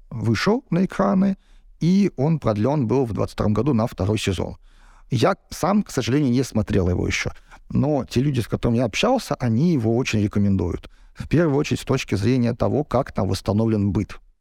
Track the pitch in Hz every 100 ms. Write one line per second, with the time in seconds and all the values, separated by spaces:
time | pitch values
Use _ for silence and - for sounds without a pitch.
0 | - 117 107 110 - 233 - 170 185 -
1 | 196 196 196 196 _ - - - 160 190
2 | 196 - 143 160 - 104 113 151 117 127
3 | 123 104 110 - 107 107 131 117 117 -
4 | 95 110 - 92 90 - - - - -
5 | - 120 147 196 - - 156 208 - -
6 | 113 135 143 120 131 110 101 104 90 90
7 | 90 - - - - - - 117 135 147
8 | 113 - 143 131 110 - 123 117 117 -
9 | 214 254 - - 123 113 175 156 110 117
10 | 135 107 104 - 101 98 90 - - -
11 | - - - 139 170 139 151 - - 135
12 | - 104 104 131 117 117 107 110 151 120
13 | 143 - 98 98 - 101 113 110 101 101
14 | 101 - _ _